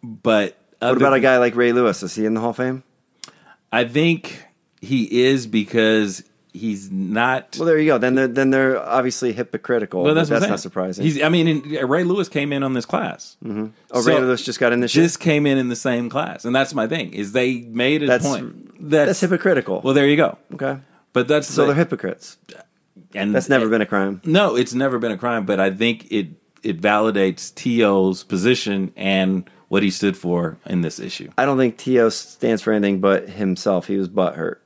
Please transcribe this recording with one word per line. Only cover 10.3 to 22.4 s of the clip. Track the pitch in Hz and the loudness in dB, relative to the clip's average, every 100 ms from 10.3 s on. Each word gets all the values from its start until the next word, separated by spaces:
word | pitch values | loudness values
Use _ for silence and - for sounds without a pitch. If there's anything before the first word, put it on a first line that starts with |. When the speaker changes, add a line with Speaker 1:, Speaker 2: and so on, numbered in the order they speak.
Speaker 1:
what | 117 | 0
I'm | |
Speaker 2:
that's | 107 | 0
Speaker 1:
saying. | |
Speaker 2:
not | 101 | -2
surprising. | 92 95 92 92 151 | -6 -6 -6 -2 -2
Speaker 1:
He's, | 143 | 0
I | 151 | 0
mean, | 175 165 | 2 2
in, | 156 139 151 131 | 0 -4 -6 -2
Ray | 151 | 0
Lewis | 175 196 165 | 0 -2 -2
came | 147 143 | -4 -4
in | 139 | -2
on | 135 | -2
this | 127 113 | -4 -4
class. | - - - - _ - | -4 -4 -10 -18 _ -10
Speaker 2:
Mm-hmm. | 107 110 - _ | -8 -8 -12 _
Oh, | 123 | -2
Speaker 1:
So | 117 | 2
Speaker 2:
Ray | - | 2
Lewis | 127 123 | 2 0
just | - 120 | -2 0
got | 123 | 0
in | 120 | 2
this | 120 143 | 2 2
year? | 170 | 2
Speaker 1:
just | - | 2
came | 170 147 147 | 0 2 2
in | 135 | 2
in | 123 | 0
the | 117 | -4
same | 135 120 120 | -2 -2 -4
class. | 131 - - 117 | -6 -6 -8 -2
And | 127 | 0
that's | 131 | 0
my | 147 113 | -2 -4
thing, | 160 95 | -4 -6
is | - 101 | -8 -4
they | 120 127 127 | 0 0 -2
made | 120 113 127 151 | -8 -2 0 0
a | 147 | 2
Speaker 2:
That's, | 123 143 | 2 2
Speaker 1:
point. | 123 117 - - - 156 | -2 -6 -14 -20 -16 0
Speaker 2:
that's | 151 147 | 2 2
Speaker 1:
That's | 190 | 0
Speaker 2:
hypocritical. | 185 175 196 151 117 92 | 0 0 2 0 0 -4
Speaker 1:
Well, | 127 | 2
there | 143 139 | 4 4
you | 151 | 4
go. | 156 - _ - | 2 -2 _ -8
Speaker 2:
Okay. | 135 139 - _ _ | -6 -8 -12 _ _
Speaker 1:
But | 131 120 | -2 2
that's | 151 143 | 0 0
Speaker 2:
So | 131 | 0
Speaker 1:
the | 143 | 2
Speaker 2:
they're | 143 | 2
hypocrites. | 170 - 95 85 - - | 0 -2 -8 -10 -16 -20